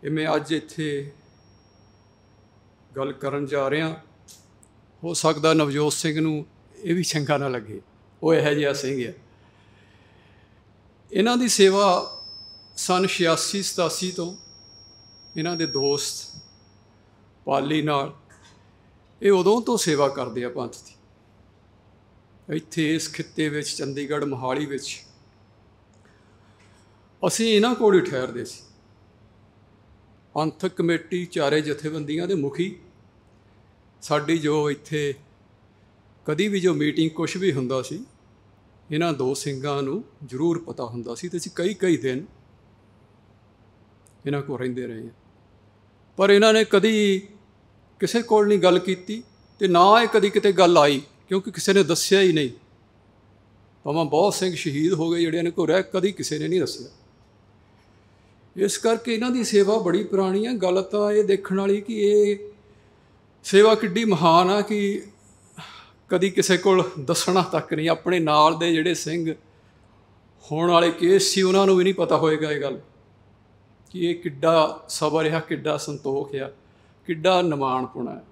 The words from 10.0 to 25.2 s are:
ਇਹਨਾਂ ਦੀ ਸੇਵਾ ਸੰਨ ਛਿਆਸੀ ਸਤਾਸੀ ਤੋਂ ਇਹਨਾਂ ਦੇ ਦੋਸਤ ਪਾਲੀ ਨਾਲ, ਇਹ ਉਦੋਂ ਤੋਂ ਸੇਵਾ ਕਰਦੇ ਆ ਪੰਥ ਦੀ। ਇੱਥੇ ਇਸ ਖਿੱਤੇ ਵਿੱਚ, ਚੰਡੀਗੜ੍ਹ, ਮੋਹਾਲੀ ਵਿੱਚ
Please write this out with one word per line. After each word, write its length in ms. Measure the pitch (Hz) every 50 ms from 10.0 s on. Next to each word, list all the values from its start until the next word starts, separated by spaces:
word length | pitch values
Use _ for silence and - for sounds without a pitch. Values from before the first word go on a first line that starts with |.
| _ _ _ _ _ _ _ _ _ _ _ _ _ _ _ _ _ _ _ _ _ _ -
ਇਹਨਾਂ 240 | 196 196 233 247
ਦੀ 120 | 240 247 233
ਸੇਵਾ 600 | - - 196 190 190 196 208 196 180 - - - - - - - - - - - - - _ _ _
ਸੰਨ 300 | - - - 180 180 190
ਛਿਆਸੀ 560 | 185 - - 180 165 165 160 - - - 196 190
ਸਤਾਸੀ 480 | - - - 175 160 - - - 185 180
ਤੋਂ 240 | - 170 170 196 - - - - _ _ _ _ _ _ _ _ _ _ _ _ _ _ _ -
ਇਹਨਾਂ 200 | 165 156 170 175
ਦੇ 100 | 165 165
ਦੋਸਤ 760 | 156 - 143 135 143 143 143 - - - - - - - - - _ _ _ _ _ _ _ _ _ _ _ _ _ _ _ _ _ _ _ _
ਪਾਲੀ 380 | - 143 139 139 139 151 156 147
ਨਾਲ, 340 | 151 151 139 139 156 - - _ _ - _ _ - _ _ _ _ _ _ _ _ _ _ _ _ _ _ -
ਇਹ 100 | 196 202
ਉਦੋਂ 300 | 185 180 185 214 247 226
ਤੋਂ 140 | - 240
ਸੇਵਾ 320 | 214 - 175 151 139 143 139
ਕਰਦੇ 360 | 135 139 127 120 113 127 120
ਆ 40 | 123
ਪੰਥ 260 | 127 143 - 117 -
ਦੀ। 200 | - - - _ _ _ _ _ _ _ _ _ _ _ _ _ _ _ _ _ _ _ _ _ _ _ _ _ _ _ _ _ _ _ - 156
ਇੱਥੇ 380 | 160 - - - 165 160 151 160
ਇਸ 180 | 160 156 - -
ਖਿੱਤੇ 360 | - 160 - - - 156 156
ਵਿੱਚ, 200 | 143 151 143 -
ਚੰਡੀਗੜ੍ਹ, 560 | - - 147 135 139 139 143 139 151 147 147
ਮੋਹਾਲੀ 420 | 143 135 123 127 127 127 143 151
ਵਿੱਚ 380 | 143 143 127 - - - - - _ _ _